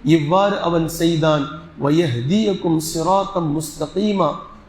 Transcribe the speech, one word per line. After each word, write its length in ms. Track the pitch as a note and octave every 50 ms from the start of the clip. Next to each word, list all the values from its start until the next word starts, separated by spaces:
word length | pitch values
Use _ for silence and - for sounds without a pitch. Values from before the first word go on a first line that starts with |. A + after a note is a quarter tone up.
| -
இவ்வாறு 540 | C#3+ D#3+ E3 D3 C#3+ F3 F#3+ G3+ G3+ G3+ F#3+
அவன் 300 | - E3+ E3+ E3 E3 D3+
செய்தான். 600 | D#3 - E3+ E3 E3+ D#3+ D#3 D#3+ D#3 D3 C#3 - - - - - - - -
"வயஹ்தியக்கும் 960 | C#3+ D3+ E3 F3 D3+ A#2 A#2 A#2+ C3+ F#3 G#3+ A3 G#3 F#3+ - - F3+ E3 D#3+ D#3 D#3+ -
சிராத்தம் 560 | E3 D#3+ F3 F#3+ G3 G3 F#3+ - F#3 E3+ D3+
முஸ்தகீமா." 800 | C#3+ D#3+ D#3 - - - D#3 D3 - F#3 G#3 G#3+ G3+ F#3+ E3+ D3 C#3+ - - - - - -